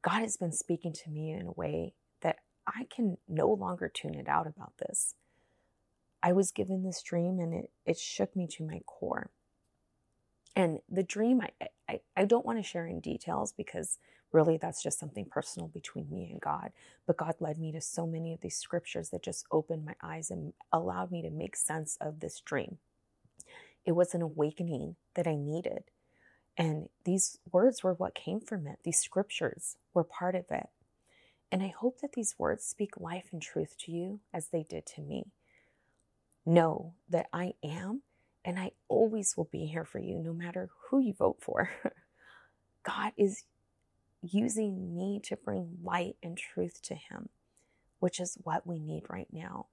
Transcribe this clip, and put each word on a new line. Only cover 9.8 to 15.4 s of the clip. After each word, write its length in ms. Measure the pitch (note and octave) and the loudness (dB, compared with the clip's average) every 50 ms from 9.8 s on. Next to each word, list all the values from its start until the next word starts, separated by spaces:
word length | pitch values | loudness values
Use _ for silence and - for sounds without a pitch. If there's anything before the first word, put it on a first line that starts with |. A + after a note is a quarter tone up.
| _ _ _ _ _ _ _ _ _ _ _ _ _ - - G3 | _ _ _ _ _ _ _ _ _ _ _ _ _ -2 4 4
And 200 | F#3+ E3+ D#3 - - - | 4 4 4 0 -6 -2
the 120 | F#3 F#3 F#3+ | 0 0 0
dream, 360 | - - G3+ A3 A#3+ C4 B3 | 0 2 2 4 6 6 6
I, 300 | G3+ - - _ - - _ _ _ | 4 0 -6 _ -12 -12 _ _ _
I, 140 | - - - _ _ _ | -6 -6 -6 _ _ _
I 80 | - F#3+ | 4 6
don't 200 | G3+ A#3 A#3 - | 8 6 6 6
wanna 180 | - A#3 A3+ G3 | 2 0 0 -2
share 220 | - - F3 E3 | -2 -4 -4 -4
in 140 | E3 E3+ E3 | -2 -4 -6
details 540 | - - - - - E3+ E3 - - - - | -4 -4 -4 -4 -4 -2 0 0 0 -2 -4
because 440 | - - - - F3 D#3 - - - _ _ - _ _ _ - | -8 -10 -6 -6 -6 -4 -4 -6 -8 _ _ -20 _ _ _ 6
really 240 | E3 D#3 E3 D#3+ | 8 8 8 6
that's 260 | D#3 E3 E3+ - - - | 4 2 -4 -4 -2 -2
just 160 | D3 C#3+ - | -2 -2 -2
something 240 | - D3+ - - G#2 | -4 -6 -6 -8 -8
personal 460 | D#3 - - | -4 -4 -4